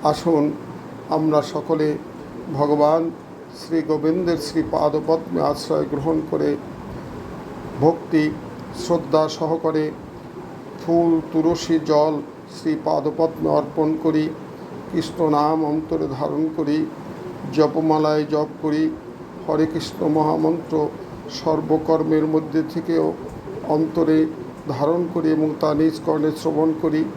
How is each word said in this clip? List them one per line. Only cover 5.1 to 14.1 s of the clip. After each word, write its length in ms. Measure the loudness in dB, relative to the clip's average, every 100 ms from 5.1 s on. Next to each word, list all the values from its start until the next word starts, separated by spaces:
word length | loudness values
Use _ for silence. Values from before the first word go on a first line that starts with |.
| 0 0 0
আশ্রয় 460 | 0 0 0 0 0
গ্রহণ 260 | -2 0 0 0
করে 220 | 0 0 0 -6 -12 -12 -12 -12 -12 -12 -12 -12 -12 -10 2
ভক্তি 440 | 2 2 0 2 2 -2 -10 -14 -12 -10
শ্রদ্ধা 400 | 0 0 2 2 2 0
সহকারে 480 | -2 0 0 0 -2 -6 -14 -16 -16 -14 -14 -14 -14 -12
ফুল 300 | 0 4 4 2 2
তুলসী 480 | 0 2 0 0 -2 4
জল 280 | 4 4 0 -6 -14 -16
শ্রী 180 | -6 -2 -2
পাদপদ্মে 680 | 0 0 0 2 0 2 2
অর্পণ 400 | 2 2 0 0 2
করি, 240 | 2